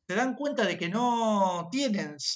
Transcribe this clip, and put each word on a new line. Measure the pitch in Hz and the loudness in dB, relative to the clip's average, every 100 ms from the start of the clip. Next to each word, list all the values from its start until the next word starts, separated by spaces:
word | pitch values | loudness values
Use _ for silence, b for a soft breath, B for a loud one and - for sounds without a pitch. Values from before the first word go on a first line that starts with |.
| - | -4
se | 190 | 0
dan | 262 240 | 0 0
cuenta | 285 285 190 | -2 0 0
de | 170 | 0
que | 170 | -2
no | 214 247 233 226 208 190 175 170 | 0 2 2 2 4 2 0 -4
tienen, | 262 277 202 151 147 - | -2 0 0 -4 -6 -6